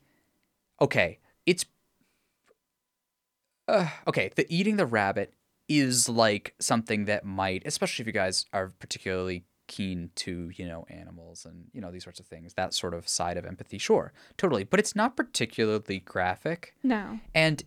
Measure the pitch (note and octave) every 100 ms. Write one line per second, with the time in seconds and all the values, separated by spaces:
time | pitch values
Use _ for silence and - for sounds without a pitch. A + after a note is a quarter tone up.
0 | _ _ _ _ _ _ _ - C#3 B2
1 | F2 - _ _ - F3+ - _ _ _
2 | _ _ _ _ _ _ _ _ _ _
3 | _ _ _ _ _ _ - G#3 E3 -
4 | - B2 F#2+ - - E3+ G3+ G#3 C3+ A2
5 | G2 G2+ G2 _ _ _ - D3+ C3 B2
6 | - A#2 A2 G2+ - - - A#2 A2 G#2
7 | G2+ G#2 G2+ F#2+ F#2+ F#2+ D3 - F#3+ -
8 | A2 G#2 F#2+ F#2 - G2 F#2+ - - -
9 | G2 F#2 F#2 F2+ - _ - - G2 F2+
10 | F2 - - F2 E2 F2 F2 E2 E2+ E2
11 | E2+ F2 E2+ F2 E2+ E2+ E2+ - F2+ F2+
12 | F2+ - - E2+ E2+ - F#2 - F2+ E2+
13 | - - F2 F2 F2+ F#2 - G2 - A2+
14 | - - - - F#3 A2+ G2+ F#3 G#3 G3+
15 | A#3+ - - - A#2+ - A2 G#2+ - F#2+
16 | - F#2+ F2+ F#2 - F3 - _ C4 A3
17 | G3 A3 - D#3+ D#3 D3